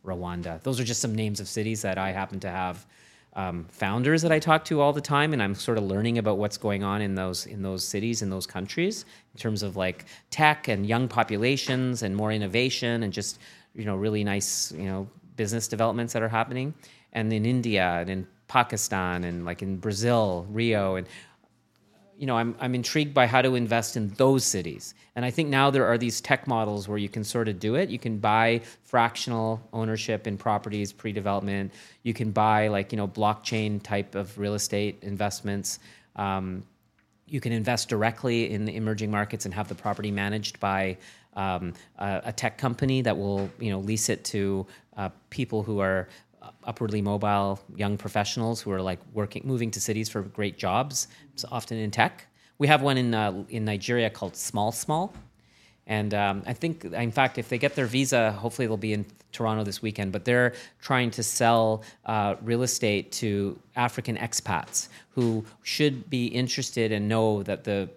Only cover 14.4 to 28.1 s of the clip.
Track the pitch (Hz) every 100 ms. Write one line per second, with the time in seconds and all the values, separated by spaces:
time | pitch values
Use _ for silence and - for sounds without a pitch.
14.4 | - - - 78 95 95 98 - - -
15.4 | 104 117 107 107 113 110 117 117 110 113
16.4 | 117 127 135 156 - - _ - 110 110
17.4 | 110 127 117 101 90 87 87 95 92 _
18.4 | - 131 117 107 - 98 90 90 90 87
19.4 | 87 87 95 95 110 98 117 120 104 90
20.4 | 90 107 117 107 95 92 90 - - _
21.4 | _ _ _ _ _ _ _ - 135 117
22.4 | 117 113 127 123 120 156 147 135 120 131
23.4 | 127 127 117 117 110 123 104 101 135 135
24.4 | - 98 85 71 - - _ - 123 123
25.4 | 151 135 139 135 107 117 120 - - 135
26.4 | - 117 107 104 95 104 101 117 104 123
27.4 | 110 92 107 131 - 120 120